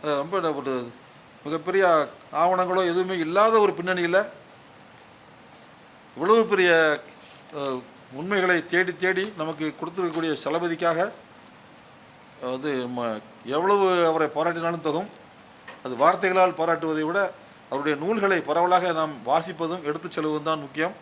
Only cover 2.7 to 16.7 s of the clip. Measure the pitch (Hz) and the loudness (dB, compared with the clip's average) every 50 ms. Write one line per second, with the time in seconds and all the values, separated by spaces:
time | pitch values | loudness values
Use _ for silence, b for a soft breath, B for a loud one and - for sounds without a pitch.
2.7 | 180 185 185 175 170 180 185 185 190 175 156 156 175 196 208 226 220 220 208 196 | 2 0 2 2 0 0 0 -2 -2 -4 -2 0 2 4 4 6 6 6 4 4
3.7 | 165 165 175 185 185 180 175 170 175 190 208 - - - - - - - - - | 2 -2 -2 -2 -2 0 0 2 2 2 0 0 -10 -18 -20 -20 -20 -20 -20 -20
4.7 | - - - - - - - - - - - - - - - - - - - - | -20 -20 -20 -20 -20 -20 -20 -20 -20 -20 -20 -20 -20 -20 -20 -20 -20 -20 -20 -20
5.7 | - - - - - - - - - 127 156 196 220 233 220 - 208 185 180 175 | -20 -20 -20 -20 -20 -20 -20 -20 -8 -4 4 4 6 6 6 4 2 4 6 6
6.7 | 170 165 160 156 147 - - - - - - - - - - - - 147 139 139 | 6 6 6 4 2 -2 -6 -16 -20 -20 -20 -20 -20 -20 -20 -14 -10 -8 -6 -4
7.7 | 131 127 120 - - - - - 127 135 165 190 208 196 180 185 180 165 151 - | -6 -6 -8 -14 -20 -20 -20 -18 -14 -10 -6 -2 0 2 2 2 2 2 0 0
8.7 | 170 175 185 180 170 147 180 185 185 185 190 208 208 - 156 160 160 143 156 151 | 0 0 0 0 -2 -2 -2 0 0 0 -2 -4 -6 -6 -6 -6 -4 -4 -6 -6
9.7 | 139 - - 170 170 190 185 170 156 165 160 160 147 127 - 147 151 170 175 170 | -6 -6 -10 -8 -4 -4 -4 -2 -2 -2 -2 -2 -2 -2 -2 -2 -2 0 0 -2
10.7 | 165 156 180 170 165 160 185 214 - - - - - - - - - - - - | -2 0 0 0 0 0 -2 -4 -6 -14 -20 -20 -20 -20 -20 -20 -20 -20 -20 -20
11.7 | - - - - - - - - - - - - - - 131 127 131 131 139 151 | -20 -20 -20 -20 -20 -20 -20 -20 -20 -20 -20 -20 -18 -10 -8 -8 -8 -6 -4 -4
12.7 | 139 127 123 123 123 123 120 117 110 107 - - - - - 113 135 151 175 190 | -4 -4 -4 -6 -6 -4 -4 -4 -4 -6 -10 -18 -20 -18 -10 -4 -4 -2 2 2
13.7 | 202 202 196 185 180 175 170 165 160 165 160 147 - 190 160 170 165 165 165 165 | 2 4 4 2 4 4 4 4 4 2 0 0 0 -2 -2 -2 -2 -2 -4 -4
14.7 | 170 165 147 156 143 165 202 208 - - - - - - - - - - - - | -4 -2 -2 -2 -2 -2 -4 -6 -14 -20 -20 -20 -20 -20 -20 -20 -20 -20 -20 -20
15.7 | - - - 127 127 117 139 165 190 185 196 185 185 185 185 185 170 - 160 165 | -20 -14 -10 -8 0 4 4 4 4 2 0 0 4 4 4 2 2 -2 0 0